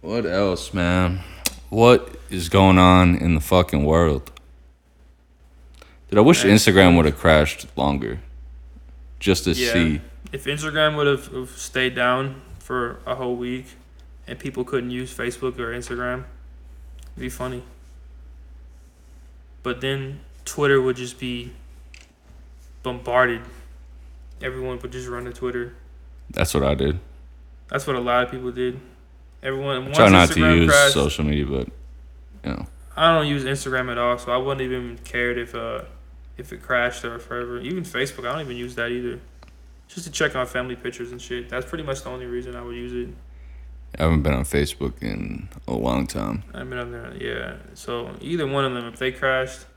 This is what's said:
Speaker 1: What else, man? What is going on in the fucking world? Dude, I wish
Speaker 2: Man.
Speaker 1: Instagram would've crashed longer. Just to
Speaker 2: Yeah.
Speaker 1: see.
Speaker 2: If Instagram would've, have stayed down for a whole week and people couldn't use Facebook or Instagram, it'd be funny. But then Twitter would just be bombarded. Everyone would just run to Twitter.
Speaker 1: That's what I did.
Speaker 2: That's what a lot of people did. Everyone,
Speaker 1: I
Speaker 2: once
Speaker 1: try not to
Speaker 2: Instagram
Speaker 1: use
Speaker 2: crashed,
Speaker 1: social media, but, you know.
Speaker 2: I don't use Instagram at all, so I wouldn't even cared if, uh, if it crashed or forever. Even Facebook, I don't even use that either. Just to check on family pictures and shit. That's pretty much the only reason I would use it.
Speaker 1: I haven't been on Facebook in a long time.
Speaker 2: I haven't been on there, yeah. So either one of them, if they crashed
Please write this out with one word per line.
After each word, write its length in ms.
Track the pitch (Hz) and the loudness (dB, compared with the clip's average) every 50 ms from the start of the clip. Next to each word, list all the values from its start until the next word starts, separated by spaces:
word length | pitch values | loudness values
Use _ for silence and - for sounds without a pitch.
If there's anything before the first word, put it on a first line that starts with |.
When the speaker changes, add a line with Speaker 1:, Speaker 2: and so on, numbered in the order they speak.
Speaker 1:
What 240 | - 80 104 120 110 | -8 -4 -4 -2 -2
else, 480 | 85 87 95 101 98 90 87 - - - | 0 0 2 2 2 0 -2 -4 -6 -2
man? 460 | 95 87 87 90 92 92 87 90 92 90 - - - - - - - - - | 0 2 2 4 4 2 2 0 -2 -6 -10 -16 -8 -8 -8 -8 -8 -14 -6
What 480 | - 107 113 120 123 - - - - - - - | 2 6 8 10 10 8 6 -2 -16 -18 -16 -10
is 200 | 92 92 85 82 | -8 -6 -6 2
going 280 | - 98 95 95 92 92 | 6 8 8 10 10 10
on 380 | 90 90 92 92 90 87 87 | 10 10 10 10 8 8 6
in 200 | - - 87 85 | 4 2 2 2
the 60 | 76 | 2
fucking 420 | 73 - - 92 87 - - 73 71 | 2 2 4 4 4 4 2 0 2
world? 460 | 73 78 82 87 80 71 65 - - - - _ - - - - - _ _ _ _ _ _ - _ _ _ _ _ _ _ _ - _ - - - - - - - - - - - | 4 4 6 4 4 2 0 -4 -10 -20 -20 _ -20 -20 -20 -20 -20 _ _ _ _ _ _ -20 _ _ _ _ _ _ _ _ -20 _ -20 -20 -20 -20 -20 -20 -20 -20 -20 -12 0
Dude, 80 | - 104 | 4 6
I 40 | |
wish 220 | 107 135 170 - - | 8 8 8 6 6
Speaker 2:
Man. 120 | 98 101 | 6 6
Speaker 1:
Instagram 420 | 110 - - 92 95 95 90 87 87 | 6 6 6 8 8 10 10 10 8
would've 200 | 80 76 73 - | 6 4 2 2
crashed 500 | - 85 80 78 76 73 - - - - - - | 4 6 6 6 6 4 0 -8 -14 -12 -4 -2
longer. 420 | 65 71 71 69 60 53 57 - - - - - - - - - - - - - - - - - - - - - | 0 0 0 0 -4 -6 -8 -10 -12 -16 -18 -18 -18 -20 -20 -20 -20 -20 -20 -20 -20 -20 -20 -20 -20 -20 -18 -4
Just 240 | - 101 95 90 - | 2 2 2 2 4
to 80 | 92 | 0
Speaker 2:
Yeah. 220 | 82 82 - - - | 0 2 0 0 2
Speaker 1:
see. 280 | 87 82 80 76 73 - - - - - - | 2 2 2 0 -2 -4 -10 -20 -20 -18 -12
Speaker 2:
If 140 | - 139 - | -12 -10 -6
Instagram 500 | 131 143 147 151 156 151 156 156 151 151 | -6 -6 -4 -6 -4 0 2 2 2 2
would've, 320 | 151 147 143 139 135 139 - | 2 2 2 2 0 -2 -8
have 220 | - 131 127 123 | -10 -10 -10 -10
stayed 440 | - - - - - 131 127 127 127 | -12 -14 -14 -6 -2 0 0 0 0
down 460 | 127 123 123 127 131 135 139 135 135 - - - - | 0 0 2 2 0 -2 -4 -8 -12 -18 -20 -20 -20
for 400 | - - 127 127 123 117 123 - - | -12 -8 -6 -4 -4 -6 -8 -10 -8
a 100 | - 123 | -8 -8
whole 200 | 131 131 123 123 | -6 -4 -6 -4
week 300 | 120 123 123 123 127 131 - - - - - - - - - - - - - | -4 -6 -6 -8 -8 -10 -14 -20 -20 -20 -20 -20 -20 -20 -20 -20 -20 -16 -16
and 120 | 139 143 | -16 -10
people 240 | - 139 135 - 127 | -10 -10 -6 -6 -8
couldn't 280 | - - 135 123 123 | -4 -4 -4 -4 -4
use 220 | 123 123 131 123 - | -8 -8 -8 -10 -10
Facebook 460 | - 123 120 120 - - 127 123 127 | -8 -6 -6 -6 -6 -6 -6 -6 -6
or 140 | 123 117 117 | -8 -8 -8
Instagram, 500 | 123 120 - 123 120 123 123 123 127 135 - - - - - - - - - - - - - - - - - | -10 -10 -10 -8 -6 -6 -6 -6 -8 -10 -14 -18 -20 -20 -20 -20 -20 -20 -20 -20 -20 -20 -20 -20 -20 -20 -20
it'd 80 | - - | -16 -12
be 100 | 127 127 | -12 -12
funny. 340 | 123 - 127 127 127 123 117 - - - - - - - - - - - - - - - - - - - - - - - - - _ _ - - - - - - - - - - - - - | -10 -8 -10 -8 -8 -10 -14 -16 -20 -20 -20 -20 -20 -20 -20 -20 -20 -20 -20 -20 -20 -20 -20 -20 -20 -20 -20 -20 -20 -20 -20 -20 _ _ -20 -20 -20 -20 -20 -20 -20 -20 -20 -20 -20 -10 -8
But 180 | 127 123 123 | -6 -6 -4
then 400 | 127 135 139 135 135 135 139 143 - - - - - | -4 -6 -4 -4 -6 -10 -12 -14 -16 -20 -20 -18 -14
Twitter 360 | - - - 147 143 139 135 | -12 -4 0 2 4 4 4
would 140 | 127 131 127 | 4 2 -2
just 240 | 123 127 123 123 - | -4 -6 -12 -12 -10
be 320 | 131 123 123 120 120 123 123 - - - - - - - - - - _ _ _ _ _ - - - - - - - - - - - | -10 -8 -8 -8 -10 -14 -16 -18 -20 -20 -20 -20 -20 -20 -20 -20 -20 _ _ _ _ _ -20 -20 -20 -20 -20 -20 -20 -20 -20 -12 -10
bombarded. 580 | 131 123 120 123 - 120 127 127 123 117 117 120 120 - - - - - - - - - - - - - - - - - - | -10 -10 -8 -8 -2 2 2 2 2 0 -6 -8 -14 -20 -20 -20 -20 -20 -20 -20 -20 -20 -20 -20 -20 -20 -20 -20 -20 -18 -12
Everyone 380 | - 131 127 131 127 127 123 123 | -12 -10 -10 -8 -10 -8 -10 -10
would 120 | 127 127 | -12 -12
just 180 | 123 127 127 123 | -12 -12 -12 -10
run 160 | 123 120 123 | -12 -10 -12
to 80 | 123 117 | -12 -12
Twitter. 400 | - - 123 120 123 120 123 - - - - - - - - - - - - | -8 -8 -8 -6 -6 -10 -10 -14 -20 -20 -20 -20 -20 -20 -20 -20 -20 -20 -14
Speaker 1:
That's 220 | - 50 - - - | -4 -2 -2 0 0
what 100 | 71 67 | 0 2
I 120 | 67 73 | 2 0
did. 240 | 69 67 71 78 87 - - - - - - - - - - - - - - | 2 0 0 -2 -4 -6 -12 -20 -20 -20 -20 -20 -20 -20 -20 -20 -20 -18 -8
Speaker 2:
That's 180 | - 139 135 | -8 -8 -4
what 100 | - 135 | -4 -4
a 40 | 123 | -4
lot 240 | 120 123 120 123 123 | -2 0 2 2 0
of 80 | 123 | 0
people 200 | 139 127 127 123 | -4 -8 -8 -8
did. 280 | 120 123 123 123 123 135 - - - - - - - - - - - - - | -6 -4 -4 -4 -4 -8 -14 -20 -20 -20 -20 -20 -20 -20 -20 -20 -20 -12 -8
Everyone, 320 | 135 135 135 139 139 139 | -8 -6 -6 -4 -4 -4
Speaker 1:
I 40 | 127 | -4
Speaker 2:
once 180 | 127 135 139 156 | -6 -4 4 6
Speaker 1:
try 120 | 117 101 | 8 10
not 200 | 95 92 87 85 | 10 10 8 6
to 60 | - 85 | 6 4
Speaker 2:
Instagram 160 | 80 80 80 82 | 4 6 6 6
Speaker 1:
use 120 | 85 80 | 6 8
Speaker 2:
crashed, 220 | 76 143 143 - 69 | 8 8 8 6 6
Speaker 1:
social 300 | 76 69 73 73 - 78 | 4 2 0 0 -2 -2
media, 200 | 73 73 73 71 | -2 0 -2 -2
but, 220 | 69 69 65 62 - - - - - - - - - - - - - - - - | -2 -4 -4 -6 -6 -10 -16 -20 -20 -20 -20 -20 -20 -20 -20 -20 -20 -20 -14 -10
you 80 | - | -10
know. 140 | 67 - - - - - - - - | -10 -10 -10 -14 -16 -20 -20 -16 -4
Speaker 2:
I 180 | - 156 165 165 | 2 4 4 4
don't 120 | 160 151 147 | 4 2 2
use 160 | 143 143 131 | -2 -2 -2
Instagram 440 | 131 139 139 - 135 131 127 127 123 | -4 -4 -4 -4 -4 -4 -4 -2 -2
at 60 | 120 120 | -4 -2
all, 200 | 120 123 123 120 | 0 0 -2 -2
so 140 | - 127 | -2 -2
I 60 | 120 127 | -2 -2
wouldn't 240 | 127 139 139 135 | -2 -2 -4 -4
even 380 | 131 127 127 127 123 123 117 117 - | -4 -4 -4 -6 -6 -10 -12 -14 -16
cared 320 | - - 120 120 123 120 120 | -8 -4 -4 -2 -2 -2 -4
if, 180 | 117 120 - | -8 -8 -10
uh, 280 | 120 117 113 117 117 - - - - - - - - - - - - | -10 -8 -8 -8 -10 -10 -14 -18 -20 -20 -20 -20 -20 -20 -20 -18 -18
if 140 | 123 - - | -16 -16 -16
it 80 | 104 | -18
crashed 440 | - - 127 123 120 123 123 - - | -8 -4 -2 0 0 -2 -4 -6 -10
or 140 | 120 117 117 | -10 -12 -12
forever. 400 | 117 - 117 120 123 120 123 123 | -14 -12 -10 -10 -8 -8 -10 -10
Even 240 | 123 127 175 185 165 | -8 -8 -8 -8 -8
Facebook, 360 | - - 127 135 143 - - 123 120 | -8 -4 -4 -4 -4 -6 -10 -8 -8
I 60 | 135 | -8
don't 80 | 156 | -8
even 160 | 156 135 123 120 | -8 -10 -10 -10
use 180 | 120 123 123 | -12 -10 -8
that 160 | - 120 120 | -6 -6 -4
either. 280 | 120 123 120 120 120 131 - - - - - - - - - - - - - _ | -4 -6 -6 -8 -10 -10 -16 -20 -20 -20 -20 -20 -20 -20 -20 -20 -20 -20 -20 _
Just 180 | - - 170 | -16 -16 -14
to 60 | 170 | -10
check 240 | 147 - 160 147 - | -4 -2 -2 -2 -2
on 100 | 131 127 | -4 -6
family 300 | 123 - 127 127 127 123 | -4 -4 -6 -6 -6 -8
pictures 360 | 120 - 123 123 - 123 120 | -8 -8 -10 -8 -8 -12 -12
and 100 | 123 123 | -12 -16
shit. 280 | - - 123 123 123 123 | -12 -10 -10 -10 -10 -8
That's 160 | - 127 123 | -8 -8 -8
pretty 180 | - - 165 156 | -8 -10 -10 -8
much 200 | 147 135 135 - | -8 -8 -8 -8
the 60 | 123 | -12
only 160 | 123 127 127 | -12 -12 -10
reason 300 | 120 120 123 123 127 120 | -8 -8 -8 -8 -10 -12
I 60 | 123 | -14
would 140 | 120 120 120 | -12 -12 -12
use 180 | 120 120 123 123 | -10 -10 -8 -8
it. 200 | 123 120 147 151 - - - - - - - - - - - - - - - - - | -8 -8 -10 -12 -18 -20 -20 -20 -20 -20 -20 -18 -18 -18 -18 -18 -20 -20 -16 -6 -2
Speaker 1:
I 60 | 80 | 0
haven't 180 | 80 82 78 71 | 2 2 2 2
been 100 | 76 71 | 0 0
on 100 | 64 69 | -2 -4
Facebook 580 | - - 71 73 71 - - 71 67 55 - | -2 0 -2 -2 -2 -4 -8 -8 -8 -8 -8
in 460 | - 55 50 50 50 50 50 58 - - - - - - | -10 -8 -8 -8 -8 -10 -10 -10 -12 -14 -16 -16 -10 -6
a 60 | 60 | -6
long 320 | 57 57 64 62 64 - | -4 -2 -2 -2 -2 -4
time. 380 | - - - 52 50 55 - 101 - - | -4 -6 -8 -8 -6 -6 -8 -10 -10 -14
Speaker 2:
I 60 | - | -16
haven't 100 | 127 127 | -14 -12
been 100 | 127 123 | -10 -10
on 120 | 120 120 | -10 -12
there, 220 | 120 120 117 120 123 123 | -12 -14 -16 -16 -14 -12
yeah. 340 | 123 120 117 120 123 - 123 - - - - | -10 -10 -8 -8 -10 -12 -12 -16 -18 -20 -20
So 380 | - - - 123 120 120 - - - | -18 -12 -10 -8 -8 -8 -10 -12 -14
either 240 | - 139 170 175 151 | -10 -8 -6 -4 -4
one 200 | 135 139 139 139 | -2 -2 -2 -2
of 80 | 131 127 | -2 -4
them, 120 | 120 120 | -6 -8
if 140 | 117 113 - | -10 -10 -6
they 120 | 131 131 | -6 -6
crashed 500 | 131 - - 135 131 131 131 131 - - - - _ | -4 -2 -2 -2 0 -2 -2 -6 -8 -14 -18 -20 _